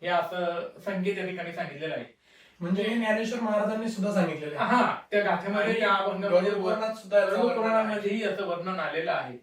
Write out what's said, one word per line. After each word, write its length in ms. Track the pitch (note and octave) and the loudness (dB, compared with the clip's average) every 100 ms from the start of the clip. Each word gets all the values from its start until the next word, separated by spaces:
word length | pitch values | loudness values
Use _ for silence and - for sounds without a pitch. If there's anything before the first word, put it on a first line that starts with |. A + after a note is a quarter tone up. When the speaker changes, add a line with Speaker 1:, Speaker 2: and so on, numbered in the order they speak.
Speaker 1:
हे 60 | F3 | -2
असं 640 | F3 E3+ F3+ F3 F3 - - - | 0 0 -2 -2 -4 -6 -8 -6
संकेत 320 | F#3+ F#3 G3 | -2 -2 -2
या 80 | F#3 | -4
ठिकाणी 280 | F3+ E3+ | -6 -8
सांगितलेलं 420 | F3 D3+ C#3 D#3 A#2+ | -8 -8 -8 -8 -6
आहे. 240 | A#2+ _ _ - - - | -10 _ _ -20 -20 -8
Speaker 2:
म्हणजे 240 | E3+ G3 | -2 0
हे 120 | A3 A#3 | 2 0
ज्ञानेश्वर 440 | A3 G#3+ A3+ A#3 | 2 0 0 -2
महाराजांनी 500 | A3+ G#3+ G#3 A3 A3+ | 0 0 0 -2 -4
सुद्धा 240 | F#3+ G3+ | -2 0
सांगितलेलं 460 | G3 E3+ D3 D3+ D3 | 2 2 0 -6 -2
आहे. 160 | - A#3+ | 2 4
Speaker 1:
हा, 200 | - - - | 4 0 -2
त्या 100 | G#3 | 0
गाथेमध्ये, 500 | G3+ F3+ F#3+ G#3 G#3+ | 2 0 0 0 2
Speaker 2:
आणि 80 | - | 2
Speaker 1:
त्या 140 | G#3 | 2
अभंगामध्ये 580 | G3 G3 F#3+ G3 F3+ G3 | 2 2 -2 2 4 4
Speaker 2:
गरुड 120 | G3 | 2
पुराणात 320 | F#3 G#3+ A3 A3 | 0 0 -2 -6
सुद्धा 240 | F#3+ G3+ | 0 2
याचं 120 | F#3+ | 4
Speaker 1:
गरुड 120 | G#3+ | 4
Speaker 2:
वर्णन 140 | A#3+ A3+ | 2 2
आहे. 120 | A3 | 2
Speaker 1:
पुराणामध्येही 540 | A3 G#3+ G#3 G3+ A3 | 2 2 0 -2 -2
याचं 240 | G3+ F#3+ F#3 | -2 -2 -4
वर्णन 320 | F3 F#3 F3+ | -4 -4 -4
आलेलं 320 | D3+ D#3 E3 | -4 -2 -2
आहे 260 | - C3 B2 | -2 -4 -10